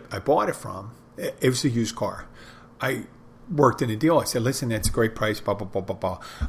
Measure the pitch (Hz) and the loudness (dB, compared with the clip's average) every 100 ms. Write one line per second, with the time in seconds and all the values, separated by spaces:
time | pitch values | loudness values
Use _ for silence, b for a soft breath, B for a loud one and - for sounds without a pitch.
0 | - 101 - 175 208 - 101 92 104 - | -4 -6 2 2 2 -4 -10 -12 -12 -16
1 | - - 135 - 131 123 143 117 110 - | -18 -8 -8 0 2 2 0 0 -2 -2
2 | 101 95 - B B B B - 131 127 | -6 -6 -14 B B B B -6 -4 -4
3 | - - - - - 151 135 - 127 107 | -8 -18 -20 -20 -6 6 6 6 0 2
4 | 156 160 - 123 117 135 123 110 - - | 4 4 2 0 0 0 -2 0 0 2
5 | 113 - 110 107 - 101 98 98 92 92 | 0 2 -2 0 -2 -2 -2 -6 -4 -4
6 | 95 90 B B | -4 -6 B B